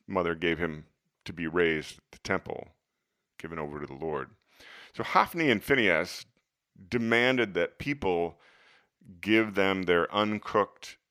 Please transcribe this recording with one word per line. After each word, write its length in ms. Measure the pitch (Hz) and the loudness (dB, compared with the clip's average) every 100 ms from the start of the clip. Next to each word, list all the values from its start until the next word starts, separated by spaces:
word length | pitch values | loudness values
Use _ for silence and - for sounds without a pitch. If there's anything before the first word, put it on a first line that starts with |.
| - | -6
mother 260 | 95 85 | -2 0
gave 240 | 82 85 80 | 0 0 0
him 280 | 85 78 78 _ _ _ - | -2 -6 -14 _ _ _ -14
to 60 | |
be 140 | 85 82 | -8 -2
raised 540 | 85 85 78 76 - | 2 2 2 -4 -16
at 120 | _ | _
the 60 | - | -12
temple, 500 | - 95 - - - _ _ _ _ _ _ - | -4 -4 -4 -12 -12 _ _ _ _ _ _ -16
given 220 | 82 82 | -12 -8
over 200 | 76 73 | -8 -8
to 60 | 71 | -12
the 80 | |
Lord. 380 | 67 80 73 67 _ _ _ - - - - | -8 -6 -6 -8 _ _ _ -20 -20 -16 -10
So 60 | |
Hophni 480 | 113 - - 170 156 | 0 2 2 2 2
and 120 | 107 | 2
Phinehas 640 | - 135 104 80 90 - - _ _ _ _ - 95 | 2 2 4 2 0 -8 -16 _ _ _ _ -20 -6
demanded 640 | 120 113 117 123 127 110 | -2 2 4 4 2 0
that 240 | 87 85 - | 0 -2 -4
people 600 | 143 143 98 87 85 - _ _ _ _ _ _ - 87 | -8 -4 -2 0 -2 -6 _ _ _ _ _ _ -20 -8
give 320 | 95 110 110 | 2 2 4
them 300 | 98 98 95 | 2 2 2
their 300 | 90 85 85 | 2 2 2
uncooked 840 | 104 107 107 - 110 98 - - - _ | 0 0 -2 -2 0 0 -4 -20 -20 _